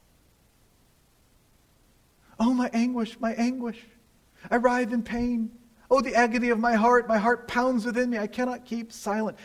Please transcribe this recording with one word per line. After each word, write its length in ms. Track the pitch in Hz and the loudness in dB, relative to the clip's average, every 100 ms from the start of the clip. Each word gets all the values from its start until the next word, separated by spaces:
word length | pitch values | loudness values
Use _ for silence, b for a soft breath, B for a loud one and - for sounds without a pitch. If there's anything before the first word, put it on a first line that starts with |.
| _ _ _ _ _ _ _ _ _ _ _ _ _ _ _ _ _ _ _ _ _ _ b b | _ _ _ _ _ _ _ _ _ _ _ _ _ _ _ _ _ _ _ _ _ _ b b
"Oh, 140 | 226 | 2
my 160 | 254 247 | 2 2
anguish, 480 | 233 247 247 220 - | 2 0 0 -4 -4
my 140 | 226 | -4
anguish. 520 | 220 240 254 233 220 - _ _ _ _ B 175 | 0 -2 -2 -6 -10 -16 _ _ _ _ B -2
I 60 | 240 | 0
writhe 380 | 247 247 233 | 0 -2 -2
in 100 | 240 | -4
pain. 480 | - 233 240 240 220 - _ b b | -4 -4 -4 -4 -6 -10 _ b b
Oh, 100 | 262 | 0
the 140 | 254 226 | 2 2
agony 340 | 240 240 240 | 2 2 0
of 80 | 220 | 0
my 160 | 233 | 2
heart. 340 | 226 233 247 233 | 4 6 4 4
My 120 | 220 | 2
heart 280 | 220 233 - | 2 0 -2
pounds 380 | 247 254 254 226 | -2 0 0 -2
within 240 | 233 254 | -2 0
me. 80 | 226 | -2
I 80 | 208 | -4
cannot 400 | - 254 240 - | -4 -4 -4 -8
keep 260 | 233 226 | -8 -8
silent." 460 | - 214 214 214 - | -10 -4 -2 -2 -6